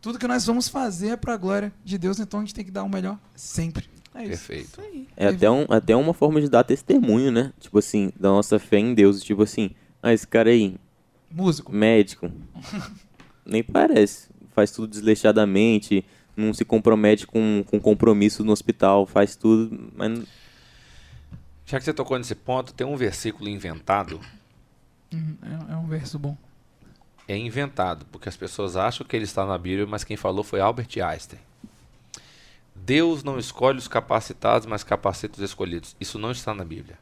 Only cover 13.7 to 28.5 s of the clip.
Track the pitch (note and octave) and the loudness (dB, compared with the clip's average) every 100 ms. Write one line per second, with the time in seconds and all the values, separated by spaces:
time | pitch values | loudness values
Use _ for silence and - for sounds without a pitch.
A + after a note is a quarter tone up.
13.7 | G#2 D#4+ C#4 G2+ - - - - - G#2 | 2 4 6 4 2 -20 -20 -4 2 2
14.7 | - A2 G#2+ G#2+ G#2+ G#2+ G#2+ G#2 F#2+ A2 | 0 -10 -4 2 4 4 4 4 4 4
15.7 | G#2+ - G2 - _ _ - G#2+ G#2+ A2+ | 2 0 -2 -2 _ _ -4 -4 -2 0
16.7 | A#2 G#2+ A2 G#2 G#2 - A2+ A2 G#2 G2 | 2 4 4 6 4 2 -2 0 0 0
17.7 | G#2+ G#2+ G#2+ A2+ G#2 G#2 - G#2+ G#2+ - | 0 2 4 4 6 4 2 0 0 0
18.7 | - G2 G2 G2 - G2+ - A2 A2 A2+ | 2 4 4 4 2 0 2 4 4 2
19.7 | A2+ A2+ A2 G2+ A2+ - - - _ _ | -8 -14 -8 -6 -6 -12 -20 -20 _ _
20.7 | _ _ - - - - - - - - | _ _ -20 -20 -20 -20 -20 -20 -20 -8
21.7 | C3+ B2+ D3+ C3 C3 B2 G#2+ - B2+ B2 | -6 -6 -6 -4 -4 -6 -10 -4 -6 -6
22.7 | - B2+ C#3+ A#2 F2+ A2+ G#2+ G#2 G2+ F2+ | -8 -8 -2 -4 -4 -8 -8 -10 -8 -10
23.7 | D#2+ - G2+ F#2+ D#2+ - - _ _ _ | -12 -2 -2 -2 -10 -16 -20 _ _ _
24.7 | _ _ _ _ E3 D#3 D3+ - D#3 D#3+ | _ _ _ _ -10 -10 -10 -14 -14 -10
25.7 | D#3+ E3 D#3 C3 D3+ C#3+ D3 _ _ _ | -10 -8 -8 -8 -10 -10 -10 _ _ _
26.7 | _ - _ _ _ - G2+ A#2 A#2 C#3+ | _ -20 _ _ _ -10 -8 -6 -6 -8
27.7 | - F#2 D#2+ C#2+ - - - F#2 | -4 -4 -4 -12 -14 -14 -12 -14